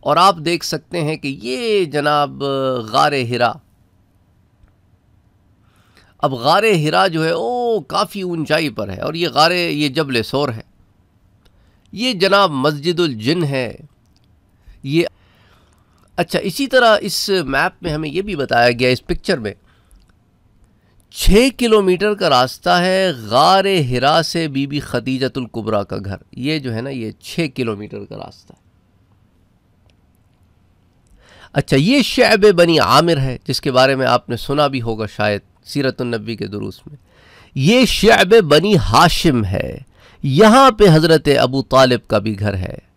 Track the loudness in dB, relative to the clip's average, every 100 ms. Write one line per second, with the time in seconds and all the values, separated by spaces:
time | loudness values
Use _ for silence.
0 | 0 2 4 2 -4 -6 -6 -10 _ -6
1 | -6 -6 -8 -10 -8 -6 -2 0 0 -2
2 | 0 0 -2 -4 -6 -4 -4 -4 -4 0
3 | 0 0 -4 -2 -2 -2 _ _ _ _
4 | _ _ _ _ _ _ _ _ _ _
5 | _ _ _ _ _ _ _ _ _ _
6 | _ _ -4 -2 2 2 2 2 0 0
7 | 0 0 -2 -2 -4 -4 -2 -4 -4 -6
8 | -4 -6 -8 -6 -2 -2 -2 -6 -10 -8
9 | -8 -4 -4 2 2 2 -2 -2 -2 -2
10 | -2 -4 -2 -2 -4 -6 -16 _ _ _
11 | _ _ _ _ _ _ _ _ _ -6
12 | -4 0 2 4 2 2 -2 -2 -4 -2
13 | -2 -2 -4 -2 -2 -4 -6 -10 -20 _
14 | _ _ _ _ _ _ -20 -16 -4 -2
15 | -2 _ _ _ _ _ _ _ _ _
16 | _ -8 -4 -4 -6 -6 0 2 4 4
17 | 0 -6 -2 -4 -2 -2 -2 _ -8 -6
18 | -6 -6 -8 -6 -2 2 2 2 0 -2
19 | -4 -8 -4 -4 -4 -10 _ _ _ _
20 | _ _ _ _ _ _ _ _ _ _
21 | _ -2 4 4 4 0 2 2 2 0
22 | -2 -2 0 2 0 -2 0 0 2 0
23 | -2 -4 -2 2 4 4 2 0 0 0
24 | 2 0 0 -4 -4 -4 -6 -6 -6 -6
25 | -4 -4 -4 -6 -10 -10 -4 -4 -4 -10
26 | -10 -14 _ -10 -6 -6 -6 -8 -8 -10
27 | -12 -14 -12 -6 -6 -4 -6 -6 -10 -16
28 | -16 -16 -18 -20 _ -20 _ _ _ _
29 | _ _ _ _ _ _ _ _ _ _
30 | _ _ _ _ _ _ _ _ _ _
31 | _ _ _ -20 -8 -6 0 0 2 2
32 | 0 0 2 4 4 6 4 4 4 4
33 | 4 0 -2 -6 -8 -6 -2 2 2 2
34 | 0 0 -2 -8 -4 -2 0 -2 -6 -6
35 | -8 -4 -2 -2 _ _ -10 -4 -4 -4
36 | -6 -6 -8 -10 -10 -10 -12 -14 -20 -20
37 | _ _ _ _ _ -2 2 4 4 2
38 | 4 4 6 4 6 2 4 2 4 4
39 | 4 4 0 0 -2 -4 -6 -12 -18 _
40 | _ _ -4 4 6 8 6 6 6 6
41 | 6 2 4 2 2 -2 0 4 4 2
42 | _ -2 -2 -4 -4 -4 -8 -12 _